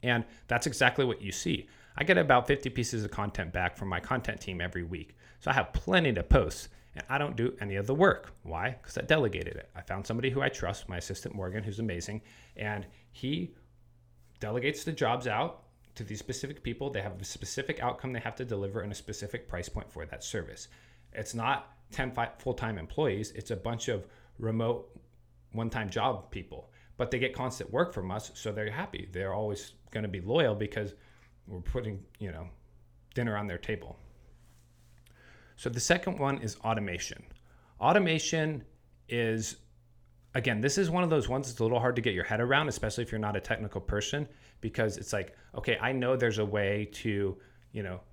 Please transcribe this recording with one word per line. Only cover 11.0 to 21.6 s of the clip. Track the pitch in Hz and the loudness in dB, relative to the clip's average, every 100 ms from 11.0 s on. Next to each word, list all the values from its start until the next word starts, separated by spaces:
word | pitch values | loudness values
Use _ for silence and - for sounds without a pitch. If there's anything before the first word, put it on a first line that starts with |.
| - 95 - 101 | -6 -8 -6 -6
Morgan, | 92 101 | -4 -4
who's | 107 101 | -4 -4
amazing, | 113 87 87 107 - - - - | -2 -2 -6 -8 -10 -20 -20 -8
and | 104 104 95 - - | -6 -4 -8 -16 -20
he | - 127 156 175 - - - - - - - - - | -8 -4 -4 -6 -10 -20 -20 -20 -20 -20 -20 -20 -10
delegates | 107 117 131 147 | -4 0 0 -2
the | - | -4
jobs | 156 120 123 123 | 0 2 2 2
out | 107 160 - - _ - | 0 0 -4 -20 _ -20
to | - | -12
these | 107 107 | -10 -8
specific | - 123 135 147 | -6 -6 -6 -8
people. | - 117 139 | -8 -6 -4
They | 113 | -4
have | 98 90 | -4 -8
a | |
specific | 95 - - - 135 156 | -10 -10 -8 -6 -4 -2
outcome | 123 120 131 | -2 -2 -4
they | 123 | -4
have | 113 - | -6 -6
to | 127 | -4
deliver | 104 98 104 | -4 -2 -4
and | 101 | -6
a | 104 | -8
specific | - 104 101 120 - | -10 -10 -8 -8 -8
price | 90 90 | -8 -6
point | - - | -6 -8
for | - 76 | -12 -12
that | - | -10
service. | - 110 82 - - - - - - | -6 -6 -6 -12 -18 -20 -20 -20 -16
It's | - 110 | -10 -8
not | 117 117 139 | -2 0 0